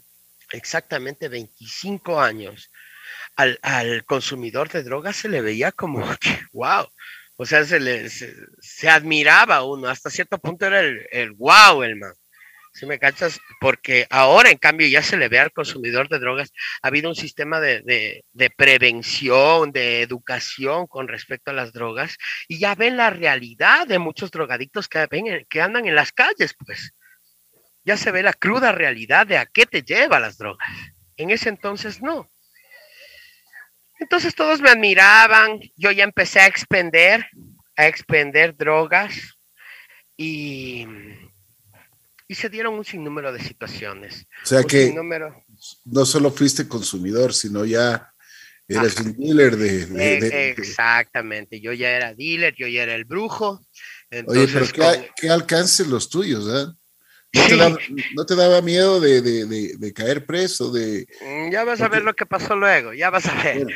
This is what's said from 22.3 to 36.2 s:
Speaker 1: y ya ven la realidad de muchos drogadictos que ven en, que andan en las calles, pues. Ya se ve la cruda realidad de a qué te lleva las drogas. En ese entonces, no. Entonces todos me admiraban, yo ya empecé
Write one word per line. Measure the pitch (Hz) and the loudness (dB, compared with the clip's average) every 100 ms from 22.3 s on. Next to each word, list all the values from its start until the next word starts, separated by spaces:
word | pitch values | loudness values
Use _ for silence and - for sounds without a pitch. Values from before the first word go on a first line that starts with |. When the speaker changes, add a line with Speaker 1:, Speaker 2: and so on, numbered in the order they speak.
| - - | -12 -12
Speaker 1:
y | 165 | -4
ya | 202 | -4
ven | 202 233 254 | 0 -2 0
la | 226 | 0
realidad | 175 160 131 120 117 180 294 311 | 0 -2 -2 -6 0 2 2 2
de | 185 | -2
muchos | 170 - 190 | -4 -8 -12
drogadictos | 165 143 123 135 208 - | -8 -6 -6 -8 -10 -8
que | 160 151 | -4 -4
ven | 151 220 | -4 -6
en, | 165 - | -8 -8
que | 156 | -4
andan | 180 240 208 | -2 -2 0
en | |
las | 151 139 | 0 0
calles, | - 294 403 170 - | 0 -2 0 -4 -6
pues. | 127 - - _ _ _ _ _ _ _ _ _ | -16 -16 -16 _ _ _ _ _ _ _ _ _
Ya | - 208 | -4 -2
se | 220 | 0
ve | 185 | 0
la | 196 | 0
cruda | - 190 247 247 | 0 -2 2 0
realidad | 180 147 117 110 165 208 | 2 -2 -2 2 2 4
de | 160 | 0
a | 117 | 0
qué | - 233 | 2 2
te | 180 | 0
lleva | 127 196 294 143 | -4 0 2 2
las | 110 - | 0 -8
drogas. | 104 - - - - _ _ - | -12 -8 -10 -12 -18 _ _ -10
En | 165 | -4
ese | 226 233 | -4 -4
entonces, | 202 202 202 214 185 | -6 -8 -8 -12 -10
no. | 269 311 - _ _ _ _ - _ _ - - - _ _ - - _ _ - | -8 -8 -10 _ _ _ _ -20 _ _ -20 -20 -20 _ _ -20 -20 _ _ -16
Entonces | 302 359 349 | -2 -2 -2
todos | - 311 311 | -2 0 4
me | 277 | 6
admiraban, | 233 208 190 196 220 226 220 214 214 - - | 6 6 6 8 10 8 6 4 0 -14 -2
yo | 196 | 0
ya | 196 | 2
empecé | 202 202 | 0 0